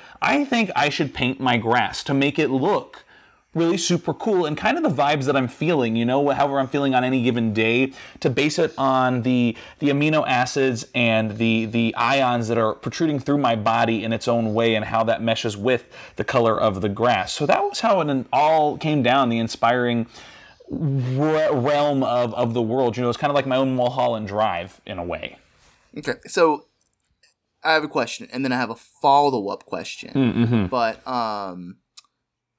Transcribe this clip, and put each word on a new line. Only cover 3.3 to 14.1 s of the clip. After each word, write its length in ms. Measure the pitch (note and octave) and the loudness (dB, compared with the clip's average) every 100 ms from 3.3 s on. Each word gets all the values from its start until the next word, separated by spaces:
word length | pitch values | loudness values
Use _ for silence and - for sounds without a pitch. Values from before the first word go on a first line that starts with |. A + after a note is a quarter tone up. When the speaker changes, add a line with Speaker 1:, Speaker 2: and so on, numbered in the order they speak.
| _ _ | _ _
Speaker 1:
really 220 | D#3+ E3 E3 | -2 0 0
super 380 | - F3 - | 0 -2 -2
cool," 320 | D#3 A3+ F#3+ D#3 | -4 0 0 0
and 100 | D3+ | -2
kind 220 | - D#4 | -2 0
of 60 | |
the 60 | D4+ C3+ | 0 2
vibes 220 | C#3+ D3+ C3 | 2 2 0
that 100 | C#3 | 0
I'm 140 | B2 | -2
feeling, 480 | - D#3 D#3+ A#2 A2+ | -2 0 2 2 0
you 80 | A#2 | 2
know, 240 | C3+ C#3+ | 2 2
however 280 | C3+ C#3+ C#3 | 2 0 0
I'm 120 | C3 | -2
feeling 260 | C#3+ C#3 B2+ | 0 2 2
on 80 | |
any 180 | B2+ C3 | 2 2
given 300 | A#2+ A#2+ A2+ | 2 2 0
day, 400 | G#2+ A2+ A#2+ C3+ - - - | 2 2 2 0 -4 -20 -4
to 80 | D#3 | -2
base 280 | A#2+ D3 D3+ | 0 0 0
it 160 | D#3+ - | -2 0
on 460 | C3+ C3 B2+ B2 | 0 2 2 0
the, 340 | A#2+ B2+ A#2+ A2+ - - | 0 2 2 -2 -12 -4
the 100 | C#3+ | 0
amino 360 | C#3 D3+ D#3 - | 2 2 2 2
acids 600 | B2 B2+ D3 C3+ A#2 - B2 | 0 0 0 0 0 -4 -2
and 420 | A#2 A2 A2 G#2+ | 2 2 0 0
the, 280 | A2+ A2+ A2 | 0 0 0
the 280 | A#2 A2+ - | 0 0 0
ions 520 | A#2+ A#2+ B2+ B2 A2 | 0 2 2 0 0
that 100 | A#2 | 0
are 160 | A2 - | 0 -2
protruding 440 | - - D#3+ C#3+ | -8 -2 -2 0
through 200 | - D3 | 0 0
my 180 | C3 A2+ | 2 0
body 480 | G#2+ A#2 A2+ A2+ | 0 2 2 0
in 80 | A2+ | -2